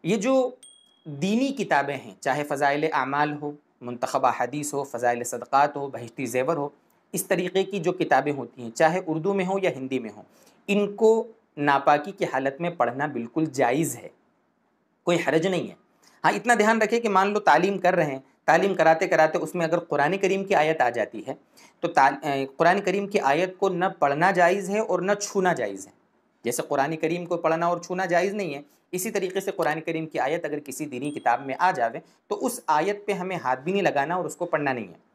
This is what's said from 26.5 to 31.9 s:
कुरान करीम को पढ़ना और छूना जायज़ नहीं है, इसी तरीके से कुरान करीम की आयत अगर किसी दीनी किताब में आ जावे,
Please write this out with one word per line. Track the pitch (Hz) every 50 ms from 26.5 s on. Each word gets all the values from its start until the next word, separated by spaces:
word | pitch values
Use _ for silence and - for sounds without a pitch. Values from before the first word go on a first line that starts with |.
| - -
कुरान | 147 - 147 135 135 151 160
करीम | 156 - 156 175 175 175
को | 160 175
पढ़ना | 170 - 160 160 165 170 175
और | 175 170
छूना | 175 - 185 185 190
जायज़ | 175 175 170 180 202 196
नहीं | 214 196 160 139
है, | 139 147 _ _ _ _ _ -
इसी | 180 185 -
तरीके | 202 202 185 180 180 196
से | 190 202
कुरान | 185 - 165 151 156 160
करीम | 160 170 160 160 160
की | 156 - 151
आयत | 120 135 160 170 165
अगर | 147 147 147
किसी | - 135 127 - 156
दीनी | 143 127 123 135 147
किताब | 147 131 - 120 117 120 139
में | 135 127 -
आ | 175 185
जावे, | 180 135 117 117